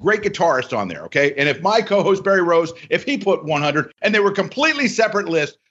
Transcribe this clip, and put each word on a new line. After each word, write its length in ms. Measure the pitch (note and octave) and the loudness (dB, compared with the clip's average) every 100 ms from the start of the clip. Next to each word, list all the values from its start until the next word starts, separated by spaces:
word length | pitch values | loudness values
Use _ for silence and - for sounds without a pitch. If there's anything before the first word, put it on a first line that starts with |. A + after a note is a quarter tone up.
great 220 | F3+ G#3+ | 0 0
guitarists 540 | G3+ G3+ E3+ C3 B2 A#2 | 0 0 2 2 -2 -4
on 120 | F#2+ | -4
there, 160 | D2+ | -8
okay? 300 | E2 D3 C#3+ C#3+ | -4 0 0 2
And 120 | D3 | -2
if 120 | C#3+ | 0
my 180 | F#3+ A3+ | 0 0
co-host 420 | - G3+ F#3+ F#3+ | 2 0 2 0
Barry 180 | G3 G3 | 2 2
Rose, 300 | E3+ E3+ E3 - - | 4 2 0 -6 -4
if 140 | A#3 | -4
he 120 | - C#4 | -2 -4
put 280 | G3 F3+ | -2 -2
one 180 | D3+ D3 | -2 -2
hundred 300 | D3 D3 D3 - | 0 -2 -4 -4
and 120 | G#3+ | 0
they 60 | G#3+ | 2
were 120 | G3+ | 2
completely 560 | G3+ E3+ - D#4+ C#4+ B3 | 0 -4 0 0 2 0
separate 400 | - G#3+ G3+ E3+ | 2 0 0 -2
lists, 280 | E3 D3 - _ | -2 -2 -6 _